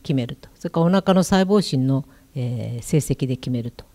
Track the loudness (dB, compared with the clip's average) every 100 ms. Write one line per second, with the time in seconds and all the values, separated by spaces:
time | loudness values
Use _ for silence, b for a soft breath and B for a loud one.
0 | -4 -2 -2 -8 -18 -12 -6 0 2 2
1 | 4 2 4 2 4 2 2 0 2 0
2 | -2 b b -8 -6 -6 -6 -8 -2 -2
3 | 0 -2 -2 -4 -4 -4 -4 -10 -20